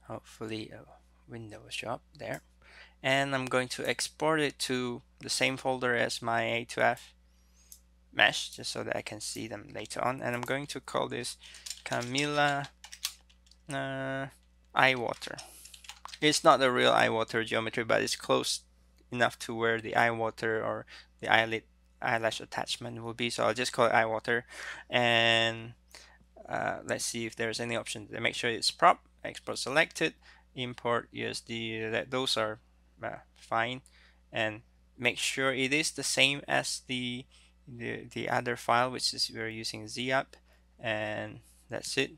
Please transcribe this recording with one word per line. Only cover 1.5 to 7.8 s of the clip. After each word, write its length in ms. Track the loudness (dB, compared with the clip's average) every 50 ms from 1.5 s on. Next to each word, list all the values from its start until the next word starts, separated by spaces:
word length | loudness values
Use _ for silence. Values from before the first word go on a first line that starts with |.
| -14 -16 -16
will 60 | -12
show 200 | -10 -8 -6 -6
up 140 | -6 -6 _ _ _ -12
there. 240 | -8 -8 -8 -8 _ _ _ _ -20 -20 -20 -20 -20 -20 _ _
And 340 | 0 2 2 2 2 2 0
I'm 100 | -2 0
going 220 | 2 2 2 0 0
to 180 | -4 -6 -2 -2
export 520 | -2 -2 -2 -6 -4 _ 2 2 4 4
it 200 | 2 0 0 -4
to 420 | -4 -2 0 0 0 -2 -4 -6 -10 _ _ _
the 100 | -8 -4
same 280 | 0 2 2 2 2 0
folder 380 | -2 -2 -2 0 2 2 2
as 260 | 2 2 0 0 -4
my 220 | -2 0 0 0 0
A 220 | 0 0 -2 -4
two 160 | -4 0 2
F 320 | 4 4 4 2 -6 -20 -20 _ _ _ _ _ _ _ _ _ _ _ -20 -20